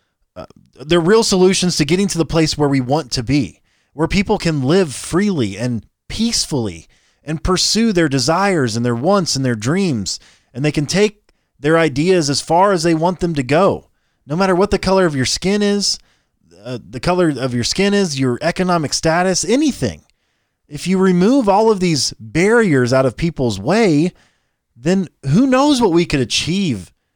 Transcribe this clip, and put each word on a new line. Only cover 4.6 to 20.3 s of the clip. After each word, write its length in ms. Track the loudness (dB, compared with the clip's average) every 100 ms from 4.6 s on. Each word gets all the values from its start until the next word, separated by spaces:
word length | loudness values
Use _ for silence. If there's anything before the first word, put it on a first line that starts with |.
live 320 | 0 0 0
freely 640 | -4 -6 -2 0 0 -4 -4
and 280 | -6 -6 -8 _ -12
peacefully 760 | -4 -2 -2 -4 -4 -4 -8 -16 _ _ _
and 200 | -10 -6
pursue 500 | -2 0 0 0 0
their 160 | 2 0
desires 680 | 0 0 0 0 0 0 -2
and 100 | -2
their 100 | -2
wants 400 | 0 0 0 -2
and 80 | -2
their 100 | -2
dreams, 640 | -2 -2 0 -2 -6 -10 -16 _ _
and 120 | -4 -2
they 60 |
can 140 | -2 -2
take 460 | 0 0 -2 _ _ _ _
their 180 | 0 2
ideas 520 | 2 0 2 2 2
as 120 | -2
far 320 | 0 2 2
as 100 | 2
they 100 | 0
want 280 | 0 0 -2
them 120 | -4
to 100 | -4
go, 460 | 0 2 2 0 -8 _ _ _ -8
no 100 | -2
matter 200 | 0 2
what 160 | 0
the 80 | 0
color 260 | 0 2 2
of 100 | 0
your 100 | -2
skin 360 | -2 -2 0
is, 360 | 0 0 -2 -6 _ _ _ _ _ -20
uh, 140 | -12 -12 -12
the 100 | -8
color 300 | -2 0 0
of 240 | 0 -2
your 100 | -2
skin 300 | -2 -2 0
is, 260 | 0 0 -2
your 180 | -2 -2
economic 520 | -2 -2 0 0 -2
status, 520 | -2 0 0 0 -2 0
anything. 580 | 0 0 -2 -6 -6 _ _ _